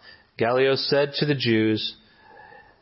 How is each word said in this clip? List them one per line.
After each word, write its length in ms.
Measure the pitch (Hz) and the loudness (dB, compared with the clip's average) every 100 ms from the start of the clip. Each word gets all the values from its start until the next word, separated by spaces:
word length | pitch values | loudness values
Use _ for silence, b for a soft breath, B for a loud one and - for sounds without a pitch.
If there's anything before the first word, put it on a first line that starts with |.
| B B B - | B B B -2
Gallio 380 | 113 127 135 131 | 0 2 2 0
said 380 | - 139 143 - | 0 0 0 -2
to 100 | 151 | -2
the 80 | |
Jews, 640 | 139 120 113 110 107 - - B B B B B B B B | -2 0 2 2 0 -4 -12 B B B B B B B B